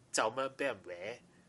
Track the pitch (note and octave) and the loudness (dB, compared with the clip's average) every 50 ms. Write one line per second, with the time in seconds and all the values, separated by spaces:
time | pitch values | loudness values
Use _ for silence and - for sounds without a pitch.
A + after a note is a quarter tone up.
0 | - - - - A#2 A2+ A2+ C3 C3+ C3+ C3 - C#3 C3+ A#2 G2 F2+ F2+ F2 F2 | -10 -2 2 4 4 4 4 2 0 -2 0 0 0 0 -2 -2 -6 -10 -10 -8
1 | F2+ G#2+ A#2+ - - - - - - | -6 -8 -8 -10 -12 -20 -20 -20 -20